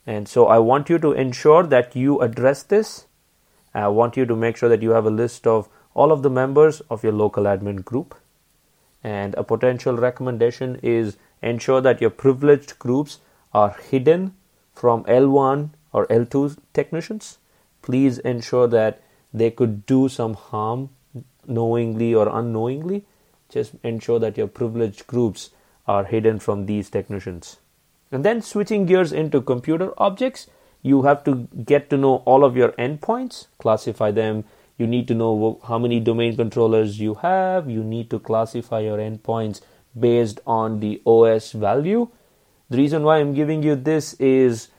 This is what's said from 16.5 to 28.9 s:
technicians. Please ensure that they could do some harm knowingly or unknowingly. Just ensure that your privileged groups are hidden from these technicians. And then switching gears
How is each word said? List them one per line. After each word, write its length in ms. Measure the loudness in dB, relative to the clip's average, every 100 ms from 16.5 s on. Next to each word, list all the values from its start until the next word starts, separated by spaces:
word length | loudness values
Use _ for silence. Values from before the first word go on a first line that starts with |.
| -6 _
technicians. 640 | -6 -4 -8 -8 -12 -14 -20 _ _ _ _
Please 360 | -4 0 0 0
ensure 480 | -6 -6 -2 0 2
that 340 | 2 0 -4 _ _ _
they 180 | -2 -2
could 360 | 0 -2 -2 0
do 220 | 2 2
some 260 | -2 -6
harm 560 | -8 -10 -6 -6 -6 -10 _ _ -20 -20 _ -6
knowingly 640 | -2 0 -2 -2 -2 0
or 140 | 2 2
unknowingly. 760 | 0 -4 -4 -4 -6 -6 -8 -10 _ _ _ _
Just 260 | -8 -8 -8
ensure 340 | -8 -8 -2 -2
that 180 | -2 -4
your 120 | -6
privileged 580 | -4 -6 -2 -4 -6 -6
groups 440 | -2 -2 -4 -16 _ _ _ -2
are 180 | -2
hidden 360 | 0 0 0 0
from 260 | -4 -4 -4
these 240 | -6 -4
technicians. 680 | -6 -6 -10 -10 -14 -18 -20 _ _ _ _ _
And 140 | -2
then 180 | 0 -2
switching 440 | -4 -6 -2 -2
gears 260 | 2